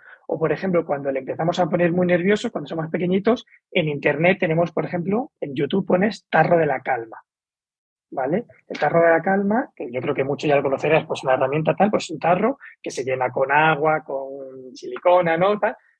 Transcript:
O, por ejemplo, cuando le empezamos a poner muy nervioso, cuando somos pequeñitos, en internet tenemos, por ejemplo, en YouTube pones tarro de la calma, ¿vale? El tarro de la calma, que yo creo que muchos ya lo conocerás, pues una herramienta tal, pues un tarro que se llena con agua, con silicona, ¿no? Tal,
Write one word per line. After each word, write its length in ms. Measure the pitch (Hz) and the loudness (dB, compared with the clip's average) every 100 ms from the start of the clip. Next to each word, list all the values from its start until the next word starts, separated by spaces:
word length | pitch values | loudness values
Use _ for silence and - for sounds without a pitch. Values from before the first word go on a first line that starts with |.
| - - - | -20 -16 -8
O, 120 | 160 | -2
por 120 | 156 | -2
ejemplo, 320 | 151 196 170 160 | -2 0 0 0
cuando 260 | 143 139 | -2 -4
le 80 | 135 | -6
empezamos 400 | 127 123 165 175 | -6 -4 -2 0
a 100 | 170 | 0
poner 220 | 180 175 | 2 0
muy 160 | 175 180 | 2 2
nervioso, 440 | 175 185 208 233 | 2 2 0 -2
cuando 180 | 165 147 | -8 -8
somos 200 | 165 160 | -6 -4
pequeñitos, 560 | 165 180 190 196 254 - _ _ | -4 0 0 2 0 -2 _ _
en 180 | 185 156 | -2 0
internet 480 | 143 156 143 175 190 | 0 0 2 2 2
tenemos, 320 | 175 160 170 | 2 0 0
por 140 | - 156 | -2 -4
ejemplo, 480 | 180 170 214 285 - | -4 -2 -2 -4 -8
en 120 | 147 | -8
YouTube 320 | 131 139 196 - | -4 -2 0 2
pones 400 | 180 214 - - | 2 2 -2 -2
tarro 280 | 165 156 170 | 2 4 4
de 80 | 151 | 2
la 140 | 131 | 0
calma, 420 | - 123 113 - - _ _ _ _ _ _ _ - | -2 -4 -6 -14 -20 _ _ _ _ _ _ _ -14
¿vale? 340 | - 131 185 - _ - | -6 -2 -2 -4 _ -12
El 100 | - | -4
tarro 220 | 175 170 | 0 4
de 80 | 170 | 4
la 120 | 165 | 4
calma, 480 | 185 196 202 220 - - | 2 0 2 0 -2 -8
que 160 | - | -8
yo 80 | 123 | -6
creo 160 | 135 131 | -4 -2
que 80 | |
muchos 240 | 135 135 160 | -2 -2 2
ya 80 | 143 | 2
lo 80 | |
conocerás, 420 | 135 135 156 156 156 | 2 0 2 0 0
pues 160 | 139 | -6
una 100 | 143 | 0
herramienta 420 | 131 131 151 160 - | 2 2 0 0 2
tal, 160 | 202 | 2
pues 180 | - - | 0 -8
un 80 | - | -4
tarro 400 | 160 180 226 277 - - | 0 2 0 -2 -10 -16
que 100 | 165 | -12
se 120 | 147 | -8
llena 260 | 127 131 127 | -4 -2 -2
con 220 | 127 135 | -2 2
agua, 540 | 147 160 147 156 156 - | 4 4 2 2 0 -2
con 680 | 139 135 139 135 131 127 | -8 -8 -12 -14 -16 -18
silicona, 640 | 123 120 123 175 180 175 165 | -16 -12 -2 4 4 4 2
¿no? 240 | 190 208 | 2 2
Tal, 160 | 214 254 _ | -2 -4 _